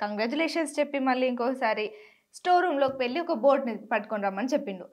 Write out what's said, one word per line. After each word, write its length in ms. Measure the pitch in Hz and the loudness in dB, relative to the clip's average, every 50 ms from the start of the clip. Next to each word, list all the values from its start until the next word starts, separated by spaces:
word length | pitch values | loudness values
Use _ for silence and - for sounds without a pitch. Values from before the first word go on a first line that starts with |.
కంగ్రాచ్యులేషన్స్ 800 | 214 208 208 208 220 233 254 294 330 320 320 330 320 285 294 - | -6 -4 -2 -2 -2 0 0 0 0 0 0 -2 -2 -2 0 -2
చెప్పి, 180 | 294 285 285 277 | -2 0 0 0
మళ్ళీ 280 | 262 262 254 254 254 | 2 2 2 2 2
ఇంకోసారి 640 | 254 247 240 247 247 262 254 262 220 214 214 214 - - - - - _ _ _ _ - | 0 0 0 0 -2 -2 0 0 0 0 0 -2 -6 -8 -12 -20 -20 _ _ _ _ -16
స్టోర్ 300 | - - 359 359 359 349 | -6 0 4 4 4 4
రూమ్‌లోకి 320 | 359 302 277 277 269 262 | 4 2 2 2 2 2
వెళ్ళి 240 | 269 254 240 247 330 | 0 -2 -2 0 -2
ఒక 120 | 339 339 330 | -2 -2 -2
బోట్ని 440 | 220 214 277 269 285 277 240 220 | 2 4 4 4 4 2 -2 -4
పట్టుకొని 460 | 202 - - 240 214 208 - 226 208 202 | -6 -6 -2 -2 -2 -2 -2 -4 -2 -2
రమ్మని 260 | 196 190 196 220 262 | -2 -2 -2 -2 0
చెప్పిండు. 400 | 302 285 285 220 196 185 - - | 0 0 0 -2 -8 -10 -8 -4